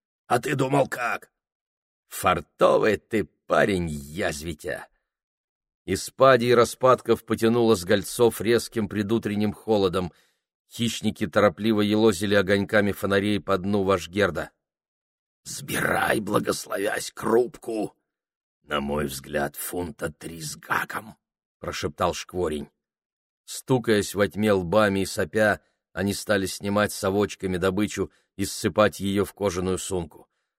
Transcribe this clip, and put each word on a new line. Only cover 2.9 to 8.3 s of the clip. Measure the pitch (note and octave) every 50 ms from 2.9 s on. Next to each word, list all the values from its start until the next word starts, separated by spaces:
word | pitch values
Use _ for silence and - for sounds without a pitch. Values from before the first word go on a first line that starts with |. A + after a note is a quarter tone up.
| G2+ -
ты | - _ A2+ G#2 F#2+ - _ _ _
парень, | - F2 D2+ C#2+ - G2 F2+ E2+ D#2+
язвитя!» | D2+ C#2+ C#2 C#2+ D#2 F#2 G2 E2+ D#2 D2 D#2 E2+ D#2 - - D#2 B1 - - - _ _ _ _ _ _ _ _ _ _ _ _ _ _ _ _ _ _ _
Из | F2+ F#2 F#2 - -
пади | - - C3 C3+ C3 A#2+ A#2 B2
и | A#2+
распадков | A#2+ A#2 A2 - - - C3 B2 A2+ - - A2+ - -
потянуло | - A2 - A2+ A2+ A#2 B2 A#2 A2+ A2
с | F2+ F2
гольцов | F#2 G#2+ G2+ E2+ - - - A#2+ A2+